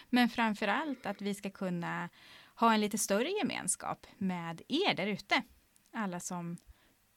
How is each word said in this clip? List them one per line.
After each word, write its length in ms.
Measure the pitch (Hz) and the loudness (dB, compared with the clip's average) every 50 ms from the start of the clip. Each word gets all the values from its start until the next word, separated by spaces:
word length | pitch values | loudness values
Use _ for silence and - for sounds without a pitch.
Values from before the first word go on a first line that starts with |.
| - - | -4 0
Men 200 | - 247 247 233 | 4 4 4 4
framförallt 760 | - - 233 220 208 - 226 202 202 254 320 311 269 - - | 4 2 2 2 2 0 0 0 2 0 0 -2 -4 -4 -4
att 160 | 185 202 - | -6 -6 -4
vi 120 | 202 202 202 | -4 -4 -4
ska 140 | 202 - 202 | -4 -4 -8
kunna 600 | 196 - 196 185 180 175 170 165 170 170 175 175 - - - - - - - - _ | -6 -4 -4 -2 -2 -2 -2 -4 -4 -4 -4 -6 -10 -14 -20 -20 -20 -20 -20 -20 _
ha 180 | - 226 226 220 | 4 4 6 6
en 80 | 220 | 6
lite 160 | 208 208 208 214 | 4 2 0 -2
större 320 | - - 196 202 240 320 | 0 2 2 2 2 0
gemenskap 760 | 392 427 359 - - 62 69 - - - - - - - - - - - | 0 0 -2 -2 -2 -2 -2 -4 -4 -4 -4 -6 -8 -8 -10 -18 -8 -4
med 440 | 196 185 180 175 170 165 170 170 - - | -4 -2 -2 -2 -2 -4 -6 -8 -6 -4
er 260 | 226 302 415 330 170 | -2 0 2 2 2
där 140 | 139 180 208 | 0 0 -2
ute. 340 | 208 - - - 349 294 - - - _ _ _ _ _ _ _ - | -2 -4 -2 0 0 0 0 -2 -8 _ _ _ _ _ _ _ -6
Alla 260 | 240 220 190 175 175 | -4 -4 -4 -4 -6
som, 380 | - - 185 180 170 170 175 175 - - - _ _ _ _ _ _ _ _ | -6 -6 -6 -6 -6 -6 -8 -10 -12 -18 -20 _ _ _ _ _ _ _ _